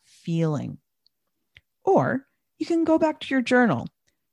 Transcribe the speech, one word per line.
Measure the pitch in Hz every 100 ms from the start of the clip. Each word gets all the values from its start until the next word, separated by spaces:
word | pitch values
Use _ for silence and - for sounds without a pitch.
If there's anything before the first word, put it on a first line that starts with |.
feeling. | _ _ - 165 160 143 120 - _ _ _ _ _ _ _ _ _ _
Or | - 370 127 262 - _ _ _
you | 320
can | 339
go | 330 320
back | 320 302
to | -
your | 269
journal, | 240 247 240 123 - _ _ _ _